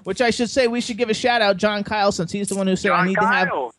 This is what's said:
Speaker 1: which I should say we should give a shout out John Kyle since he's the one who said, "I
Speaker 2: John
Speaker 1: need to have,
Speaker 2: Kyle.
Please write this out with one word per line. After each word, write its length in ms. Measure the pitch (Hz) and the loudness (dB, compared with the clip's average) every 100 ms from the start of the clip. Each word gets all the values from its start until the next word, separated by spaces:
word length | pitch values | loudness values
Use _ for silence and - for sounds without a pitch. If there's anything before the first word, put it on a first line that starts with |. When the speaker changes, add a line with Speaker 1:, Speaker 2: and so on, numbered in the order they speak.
| 185 | -6
Speaker 1:
which 160 | 190 | 0
I 80 | 240 | 0
should 180 | 220 233 | 0 0
say 180 | 269 240 | 2 0
we 120 | 240 | 0
should 160 | - 220 | -4 -2
give 120 | 226 | -2
a 40 | |
shout 280 | 208 247 240 | 0 2 2
out 160 | 202 190 | 2 2
John 260 | 214 208 | 0 0
Kyle 280 | 202 214 202 | -2 0 0
since 180 | 196 165 | 0 -2
he's 160 | 202 202 | -4 -4
the 80 | 196 | -2
one 120 | 190 | 0
who 100 | 185 | 0
said, 140 | 196 | 2
"I 60 | 175 | 2
Speaker 2:
John 80 | 180 | 2
Speaker 1:
need 80 | 190 | 2
to 80 | 220 | 2
have, 220 | 247 - | 2 0
Speaker 2:
Kyle. 240 | 170 120 | -2 -6